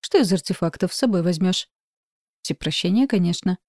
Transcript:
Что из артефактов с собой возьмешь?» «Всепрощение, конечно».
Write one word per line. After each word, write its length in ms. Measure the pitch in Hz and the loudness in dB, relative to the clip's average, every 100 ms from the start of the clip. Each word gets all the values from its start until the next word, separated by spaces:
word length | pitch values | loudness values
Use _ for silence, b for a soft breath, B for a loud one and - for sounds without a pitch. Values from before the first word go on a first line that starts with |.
Что 160 | - 392 | 2 2
из 120 | 208 | 2
артефактов 640 | 180 - 190 165 - 180 | 0 -2 -2 -2 -2 -4
с 60 | - | 0
собой 240 | 254 190 | 0 2
возьмешь?» 460 | 170 160 185 185 - _ _ _ _ _ _ _ | 0 0 0 0 -6 _ _ _ _ _ _ _
«Всепрощение, 640 | - 156 156 - 175 208 269 | -10 -6 -4 -2 0 2 2
конечно». 500 | 202 175 175 190 185 | 2 2 0 -2 -4